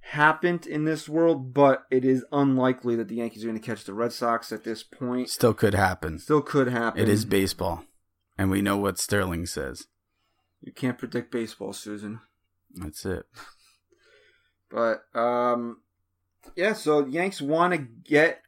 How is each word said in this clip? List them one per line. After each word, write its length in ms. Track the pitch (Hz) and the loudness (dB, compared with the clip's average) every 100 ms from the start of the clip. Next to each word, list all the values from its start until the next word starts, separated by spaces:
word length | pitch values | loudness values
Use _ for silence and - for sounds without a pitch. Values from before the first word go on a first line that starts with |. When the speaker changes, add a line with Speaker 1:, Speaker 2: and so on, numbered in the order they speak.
Speaker 1:
happened 640 | - 147 151 156 180 170 - | -8 2 4 4 0 -2 -4
in 180 | 151 156 | -2 -2
this 220 | 156 151 | -2 -2
world, 460 | 156 165 147 131 | 2 4 2 0
but 320 | 135 139 131 - | 6 6 6 2
it 160 | 131 | 2
is 200 | 131 131 - | 4 2 2
unlikely 640 | 143 139 131 127 127 123 117 | 2 4 4 4 2 0 -2
that 100 | 101 | -2
the 80 | 117 | -6
Yankees 280 | 117 104 | -6 -6
are 40 | 113 | -8
gonna 120 | 110 | -6
catch 240 | 113 107 | -6 -10
the 100 | - | -8
Red 180 | 104 117 | -4 -4
Sox 380 | - 117 117 - | -2 -2 -2 -4
at 140 | 110 | -10
this 180 | 117 110 | -8 -10
point. 480 | - - 123 127 123 | -10 -10 -6 -4 -4
Speaker 2:
Still 240 | - 120 | 0 2
could 200 | 104 104 | 4 2
happen. 440 | 98 92 92 82 78 | 2 2 0 -8 -6
Speaker 1:
Still 240 | - 151 | 0 0
could 240 | 143 147 123 | 2 0 0
happen. 340 | 123 113 - | 0 -2 0
Speaker 2:
It 80 | 107 | 2
is 160 | 104 | 2
baseball, 600 | 107 98 95 - 90 80 - _ _ _ _ - | 2 0 0 -2 -4 -6 -10 _ _ _ _ -2
and 140 | 98 | 0
we 100 | 98 | 2
know 140 | 101 101 | 0 0
what 200 | 98 90 | 0 -2
Sterling 480 | - 101 92 85 87 | -2 0 0 -4 -6
says. 400 | - 69 62 - _ _ _ _ _ _ _ | -6 -8 -10 -18 _ _ _ _ _ _ _
Speaker 1:
You 120 | - | -20
can't 260 | - 127 120 | -6 -6 -4
predict 320 | 113 123 117 | -6 -8 -6
baseball, 420 | 120 110 - 104 | -6 -6 -10 -12
Susan. 460 | 98 104 104 104 120 _ _ _ _ _ | -12 -12 -12 -12 -14 _ _ _ _ _
Speaker 2:
That's 300 | 90 78 - 95 | -14 -12 -8 -6
it. 200 | 87 - - - - _ _ _ _ _ _ _ _ _ _ _ | -6 -10 -20 -20 -20 _ _ _ _ _ _ _ _ _ _ _
Speaker 1:
But, 360 | 117 117 107 _ | -2 0 -2 _
um, 680 | 117 120 123 123 120 117 113 _ _ _ _ _ _ - - | -2 0 2 2 0 -4 -12 _ _ _ _ _ _ -14 -2
yeah, 160 | 202 | -2
so 340 | 208 151 151 135 | 0 2 2 2
Yanks 340 | 160 190 - | -2 -4 -4
wanna 380 | 139 160 180 170 | -2 2 2 0
get 640 | 123 113 - 147 160 - | -6 -12 2 4 4 2